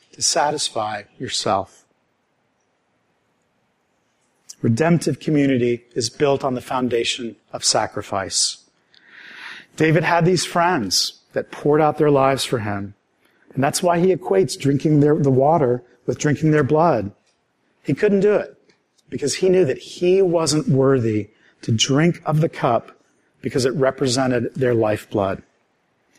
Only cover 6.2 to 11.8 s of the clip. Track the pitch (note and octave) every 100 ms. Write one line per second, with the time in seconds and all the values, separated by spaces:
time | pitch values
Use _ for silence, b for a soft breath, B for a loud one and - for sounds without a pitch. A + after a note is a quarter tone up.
6.2 | D3 C#3 C#3 B2+ - C3 B2+ A#2 A#2 -
7.2 | A#2 G#2 _ A#2 - A#2+ G#2+ - - G2+
8.2 | F#2 - - - _ _ B B B B
9.2 | B B B B B - D#3 D#3+ D#3+ E3+
10.2 | E3+ F#3 - F3+ E3+ F3 G2+ - - -
11.2 | _ - - - D3 D3+